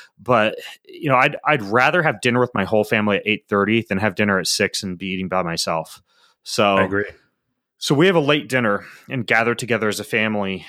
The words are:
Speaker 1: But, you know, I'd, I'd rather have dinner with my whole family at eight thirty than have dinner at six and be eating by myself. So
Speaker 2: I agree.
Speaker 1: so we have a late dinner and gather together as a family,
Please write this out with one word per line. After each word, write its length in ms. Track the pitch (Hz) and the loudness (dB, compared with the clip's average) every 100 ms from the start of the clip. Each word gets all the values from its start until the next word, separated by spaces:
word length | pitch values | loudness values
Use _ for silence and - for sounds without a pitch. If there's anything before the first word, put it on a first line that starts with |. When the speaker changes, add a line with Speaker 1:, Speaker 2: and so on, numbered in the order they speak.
| - _ | -20 _
Speaker 1:
But, 380 | 101 120 107 - - - _ | 0 2 2 -2 -12 -18 _
you 220 | - 151 | -8 0
know, 80 | 131 | 2
I'd, 200 | 143 - - | 2 0 -2
I'd 160 | 151 | -2
rather 400 | 101 113 131 170 | 0 2 2 2
have 180 | 156 104 | 0 0
dinner 180 | 123 120 | 0 2
with 120 | 123 | 0
my 100 | 107 95 | -2 0
whole 180 | 107 107 | 0 2
family 320 | 113 104 98 | 0 0 0
at 60 | 107 | 0
eight 200 | 104 - | -4 0
thirty 320 | 104 101 113 | 0 2 0
than 160 | 107 98 | 0 -2
have 180 | 107 90 | -2 0
dinner 240 | 107 98 | 0 0
at 80 | 85 | 0
six 360 | - 101 - | -2 -2 -2
and 140 | 101 87 | -8 -8
be 100 | 95 | -8
eating 200 | 95 92 | -6 -4
by 140 | 92 | -4
myself. 580 | 87 82 - 82 80 - _ _ _ _ | -2 -4 -4 -4 -6 -14 _ _ _ _
So 320 | - - 104 98 | -8 0 2 4
Speaker 2:
I 60 | |
agree. 220 | 95 98 104 - _ _ _ _ _ _ | 2 -2 -4 -10 _ _ _ _ _ _
Speaker 1:
so 160 | - | -2
we 140 | 143 180 | 2 4
have 80 | 170 | 4
a 60 | |
late 260 | 143 147 117 | 2 0 0
dinner 380 | 127 117 101 - - - | 0 0 -2 -4 -18 -10
and 180 | 131 107 | -8 0
gather 260 | 113 117 | 2 2
together 360 | 117 110 113 107 | -2 -2 -2 0
as 100 | 98 | -4
a 40 | 104 | -4
family, 600 | 117 110 107 98 92 | -2 -2 -2 -4 -6